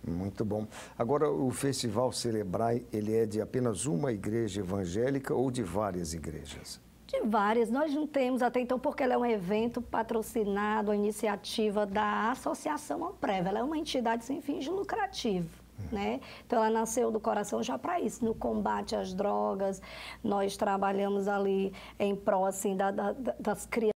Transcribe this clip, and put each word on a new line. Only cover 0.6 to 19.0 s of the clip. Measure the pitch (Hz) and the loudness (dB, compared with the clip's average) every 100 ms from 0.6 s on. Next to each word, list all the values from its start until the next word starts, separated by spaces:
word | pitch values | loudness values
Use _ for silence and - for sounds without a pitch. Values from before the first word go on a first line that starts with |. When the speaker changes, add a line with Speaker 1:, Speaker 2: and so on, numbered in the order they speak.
| 107 - - - | -4 -10 -16 -4
Speaker 1:
Agora, | 117 143 147 | 0 2 2
o | 156 131 | 2 0
Festival | - 139 131 120 101 127 | 0 -2 0 -2 0 0
Celebrai, | - 120 110 98 101 117 120 120 | 0 -2 -2 -2 0 0 0 -2
ele | 107 104 110 | -2 2 2
é | 110 | 2
de | 107 | 0
apenas | 101 127 123 95 127 | 0 0 0 0 0
uma | 170 143 | 0 0
igreja | 104 95 113 110 95 | 0 0 0 0 -2
evangélica | 90 98 90 95 127 139 135 | -2 -2 0 0 2 0 0
ou | 143 135 | 0 2
de | 127 | 0
várias | 95 90 107 90 82 | -2 0 0 -2 -4
igrejas? | 82 76 73 - 78 - - - - - | -6 -8 -10 -12 -14 -14 -16 -18 -20 -6
Speaker 2:
De | 539 | -2
várias. | 254 214 202 233 220 | 2 2 4 4 4
Nós | 254 311 | 2 2
não | 277 302 | 0 0
temos | 277 254 254 | 0 2 2
até | 240 254 | 2 2
então, | 247 254 | 0 0
porque | 302 - | 0 0
ele | 254 | 2
é | 247 | 2
um | 240 | 2
evento | 214 175 214 233 240 | 0 2 0 0 -2
patrocinado, | 233 - 214 226 214 233 208 202 208 214 208 | -2 -2 0 -2 0 0 0 2 2 2 2
a | 208 | 2
iniciativa | 208 208 214 202 - - 214 202 202 | 2 0 0 0 -2 0 2 2 2
da | 202 208 208 214 | 2 2 2 0
Associação | 262 - 311 302 294 - - 359 | 0 -2 -2 -2 -4 -4 -4 -4
Ampreva. | - 269 190 180 | -2 0 2 2
Ela | 208 | 0
é | |
uma | 254 311 | 0 -2
entidade | 320 269 233 233 233 | 0 0 2 0 -2
sem | 277 | -4
fins | - - 277 | -2 -4 -2
lucrativos, | 381 392 440 392 - 233 185 165 - - - | -2 -2 0 -2 0 0 0 -2 -8 -20 -10
Speaker 1:
Hum. | - 202 | -6 -2
Speaker 2:
né? | 208 262 - - - | 0 -2 -6 -18 0
Então, | 233 | 4
ela | 220 226 | 4 4
nasceu | 226 - 226 | 2 2 2
do | 220 | 2
coração | - 208 208 226 | 0 0 0 -2
já | 233 254 | -2 -2
pra | 330 349 | -2 0
isso, | 220 - 226 | -2 0 -2
no | 220 | 0
combate | 240 220 208 208 208 | 0 0 0 0 0
às | 208 | -2